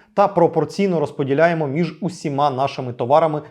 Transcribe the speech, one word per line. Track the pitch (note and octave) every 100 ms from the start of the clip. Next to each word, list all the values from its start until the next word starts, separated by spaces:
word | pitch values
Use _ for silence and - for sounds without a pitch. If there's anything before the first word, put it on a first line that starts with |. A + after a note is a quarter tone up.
| _
та | - G3+
пропорційно | F#3 E3 E3+ D3+ - G3 E3+
розподіляємо | C#3+ - C#3 C#3 E3+ E3 D3
між | C#3 E3+ E3
усіма | F3+ F3+ E3 C#3 D3
нашими | B2+ C3+ - B2+
товарами | A#2+ A#2+ D3 E3 D3+ D3+